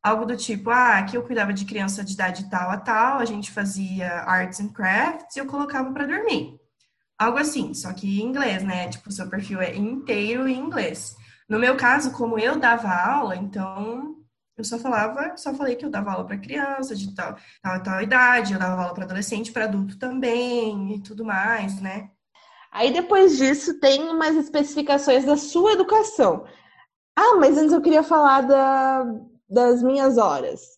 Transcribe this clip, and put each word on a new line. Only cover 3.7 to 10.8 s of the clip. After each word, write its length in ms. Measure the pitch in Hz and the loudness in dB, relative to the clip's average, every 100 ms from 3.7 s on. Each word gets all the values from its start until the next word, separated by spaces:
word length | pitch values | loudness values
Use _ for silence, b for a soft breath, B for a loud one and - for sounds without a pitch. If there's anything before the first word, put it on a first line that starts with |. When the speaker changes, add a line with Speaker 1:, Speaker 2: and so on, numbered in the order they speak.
| 196 190 190 180 175 | -6 -6 -6 -6 -6
Speaker 1:
arts 380 | 175 185 185 - | 0 0 0 -6
and 100 | 208 | -10
crafts 680 | - 190 202 311 320 - 269 | -4 0 2 0 -4 -12 -10
e 40 | |
eu 60 | 277 | -8
colocava 460 | 277 285 269 262 | -6 -4 -4 -6
pra 140 | 277 277 | -6 -4
dormir." 520 | 381 440 226 - - _ _ _ _ _ _ | -4 -2 -2 -6 -16 _ _ _ _ _ _
Algo 180 | 220 254 | 0 0
assim, 340 | 302 277 - | -2 -4 -6
só 180 | - 185 | -8 -10
que 280 | 185 196 202 | -8 -4 -2
em 40 | 233 | -2
inglês, 380 | 269 269 190 | -2 -2 -2
né? 260 | 196 180 180 | -4 -6 -6
Tipo, 200 | - - | -10 -12
o 20 | |
seu 160 | 196 180 | -10 -8
perfil 300 | 196 202 190 | -8 -8 -6
é 140 | 185 - | -4 -4
inteiro 720 | 208 269 269 208 208 247 262 | -6 -6 -4 -4 -2 -2 -2
em 100 | 254 | -4
inglês. 580 | 311 330 | -4 -4